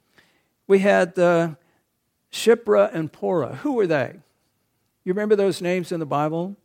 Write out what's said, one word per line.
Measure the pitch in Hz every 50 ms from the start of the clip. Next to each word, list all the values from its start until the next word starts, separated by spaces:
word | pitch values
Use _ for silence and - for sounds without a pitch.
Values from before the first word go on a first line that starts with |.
| _ _ _ _ _ _ _ _ _ _ _ _ _
We | - 196 196
had, | 190 202 196 190 185 175 185 190
uh, | 175 175 175 165 170 165 151 - _ _ _ _ _ _ _ _ _ _ _ _ _ _ -
Shipra | - - 220 233 233 233 208 208 202 202 208 -
and | 160 160 143 -
Purah. | _ 202 202 185 165 131 - -
Who | 131 - 294 269
were | 233 202
they? | 170 160 143 120 - - - _ _ _ _ _ _ _ _ _ _ _ _ _ _ _ _ _
You | 185 180
remember | 208 208 214 214
those | 196 196 196 165 -
names | 185 175 180 185 170 - 185
in | 165
the | 160
Bible? | 139 143 143 151 156 156 165 175 190 202 - _